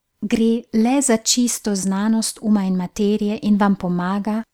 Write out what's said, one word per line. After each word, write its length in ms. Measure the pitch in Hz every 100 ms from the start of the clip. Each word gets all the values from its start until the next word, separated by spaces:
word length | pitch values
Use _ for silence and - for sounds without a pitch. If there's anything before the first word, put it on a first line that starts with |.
| _ -
gre 420 | 208 226 226 233 -
le 300 | 220 233 277
za 140 | 269 220
čisto 580 | - - 240 - 220
znanost 640 | 202 190 190 214 226 220 -
uma 220 | 220 208
in 120 | 190 185
materije 640 | 180 - 202 208 208 214
in 140 | 208 208
vam 200 | 202 190
pomaga, 680 | 180 175 180 202 202 214 220